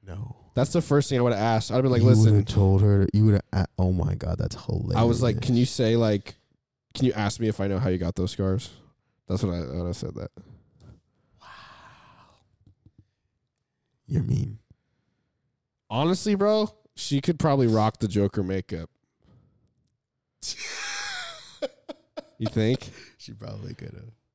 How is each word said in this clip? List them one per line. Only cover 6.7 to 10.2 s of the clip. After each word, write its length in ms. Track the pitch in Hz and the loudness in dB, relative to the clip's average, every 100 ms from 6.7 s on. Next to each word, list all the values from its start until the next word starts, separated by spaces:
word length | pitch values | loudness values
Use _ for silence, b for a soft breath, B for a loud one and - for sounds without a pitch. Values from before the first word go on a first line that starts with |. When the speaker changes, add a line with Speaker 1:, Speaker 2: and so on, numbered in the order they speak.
| _ _ | _ _
Speaker 2:
can 120 | - 131 | -2 0
you 60 | |
ask 260 | 107 101 - | 0 -2 0
me 80 | 113 | -2
if 120 | - | 0
I 80 | 98 | -2
know 100 | 95 | 0
how 100 | 95 | 0
you 80 | 92 | 0
got 180 | 87 - | -2 -2
those 160 | 92 | -4
scars?" 380 | - 95 95 - - - _ _ _ _ | -2 -2 -2 -4 -20 -20 _ _ _ _
That's 140 | 92 | -4
what 80 | 101 | -2
I, 40 | 87 | -4
I 180 | 71 76 | -6 -6
would've 200 | 87 87 | -6 -6
said 180 | - | -8
that. 140 | - | -10